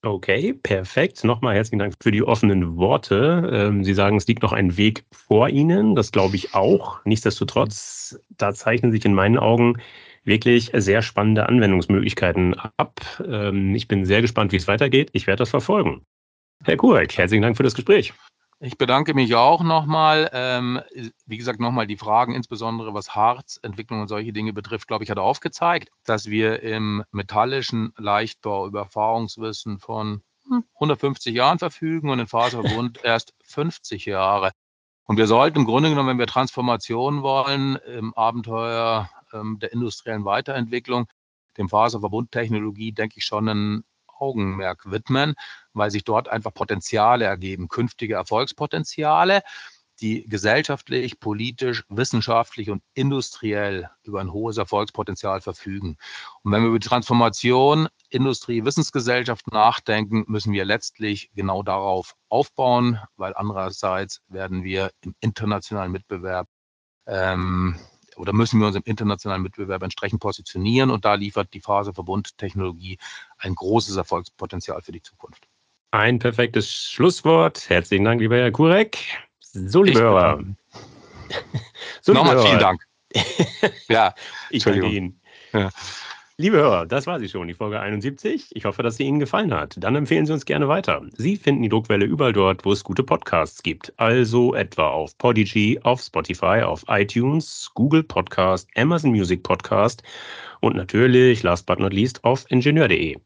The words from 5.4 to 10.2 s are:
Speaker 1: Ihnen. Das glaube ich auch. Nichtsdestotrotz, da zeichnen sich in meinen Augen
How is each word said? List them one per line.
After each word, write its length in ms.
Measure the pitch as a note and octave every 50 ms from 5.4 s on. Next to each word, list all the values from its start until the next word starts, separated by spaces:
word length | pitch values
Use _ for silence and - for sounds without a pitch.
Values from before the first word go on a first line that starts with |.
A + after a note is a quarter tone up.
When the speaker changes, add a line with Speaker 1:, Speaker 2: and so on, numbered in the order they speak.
| A#2+ C#3+
Speaker 1:
Ihnen. 480 | - C#3 D3 E3 F3 G3 G#3 G#3+ G3+
Das 160 | C3+ G#2 -
glaube 240 | - G#2+ F#2+ F#2+ G2+
ich 180 | F#2 - - -
auch. 460 | F#2+ F#2+ A#2+ G2+ G2 - - - - _
Nichtsdestotrotz, 1120 | G#2 A2 G#2+ - A2 G2+ - - - - A#2+ C3+ G#2+ G#2 - - - - - - - - - _ _
da 260 | - _ A2 G2+ G2+
zeichnen 380 | - - A2+ A2+ A#2+ A2+ A#2+
sich 120 | A2 G#2+ -
in 100 | G#2+ G2+
meinen 220 | F#2+ F#2+ G2+ A#2
Augen 440 | C3+ - A2 A#2 A#2+ A#2+ A#2+ A#2+ A#2 - - - - - - - _